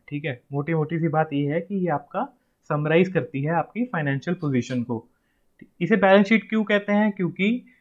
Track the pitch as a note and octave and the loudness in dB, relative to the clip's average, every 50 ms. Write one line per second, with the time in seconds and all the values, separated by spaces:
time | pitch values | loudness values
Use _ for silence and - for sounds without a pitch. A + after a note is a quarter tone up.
0 | _ - C#3+ D3 D3+ D#3 C3 - _ _ C#3 C#3+ C#3+ D#3 E3 D#3+ D3+ D3+ E3+ D#3+ | _ -10 -10 -6 -6 -6 -8 -8 _ _ -6 -6 -4 -2 -2 -2 0 -2 -2 -2
1 | E3 E3 C#3+ D#3 D#3+ D#3 C#3+ C#3+ C#3+ C#3+ D3 E3+ E3+ - G3+ G3 F3+ E3+ D3+ C#3 | 0 0 2 0 0 0 0 -2 -2 0 -2 -2 -4 -4 -4 -2 0 0 -2 -2
2 | - - - F#3+ B3+ F#3 - _ _ _ _ _ _ - D#3 D3 D3 D#3 D#3+ E3+ | -4 -6 -6 -6 -6 -6 -8 _ _ _ _ _ _ -4 -4 -2 0 2 4 4
3 | F#3 F#3 F#3 E3 C3 - - C3+ C#3 D#3 E3+ E3 D3+ - - G#3+ B3 B3 - E3 | 4 2 2 -2 -4 -4 -6 -6 -4 -2 -2 -2 -2 -4 -4 -6 -6 -4 -4 -4
4 | D3+ C#3 C3+ C#3 - F3 F3+ F3 - D3 C3+ B2 A#2+ - C3 B2 A#2 - A#2+ A2+ | -2 -2 -2 -2 -4 -4 -6 -4 -2 -2 -2 -2 -2 -2 -4 -4 -4 -4 -6 -6
5 | - _ _ _ _ _ _ _ _ _ _ _ - - _ - F3 F3 A3 G3 | -8 _ _ _ _ _ _ _ _ _ _ _ -20 -20 _ -6 -2 0 2 4
6 | G3 F#3+ F#3+ G3+ G3+ G3+ A3+ A3 A3 - A3 A3 G#3+ G#3+ G#3 G3+ G3+ - G3+ G#3 | 6 6 6 6 6 4 2 2 0 0 -2 -2 0 2 0 0 0 0 2 2
7 | G#3+ G#3+ G3+ - F#3 E3 - - F#3 G#3+ A#3+ B3 - - _ _ | 2 2 0 -2 -4 -4 -2 0 0 0 0 -2 -4 -10 _ _